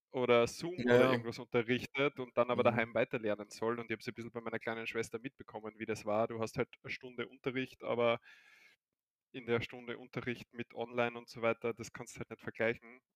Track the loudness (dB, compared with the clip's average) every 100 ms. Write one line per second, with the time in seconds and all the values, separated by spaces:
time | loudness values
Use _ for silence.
0 | _ 0 6 6 6 0 -8 0 6 8
1 | 8 4 -2 -10 -2 0 2 0 0 0
2 | 0 -2 -4 0 2 4 4 4 0 2
3 | 0 0 0 -2 -4 -4 -2 -2 -4 -6
4 | -6 -8 -10 -8 -6 -6 -4 -4 -4 -4
5 | -4 -6 -10 -14 -12 -10 -10 -8 -4 -4
6 | 0 2 0 -2 -4 -2 -4 -6 -12 -10
7 | -10 -10 -10 -6 -4 -4 -6 -6 -2 2
8 | 4 2 -2 -20 -20 -20 -20 _ _ _
9 | _ _ _ -10 -2 -2 -2 -12 -12 -12
10 | -8 -6 -4 -6 -8 -12 -10 -6 -4 0
11 | -2 -2 -14 0 0 2 -2 -4 -10 -12
12 | -14 -12 -12 -10 -10 0 0 0 -10 -20
13 | _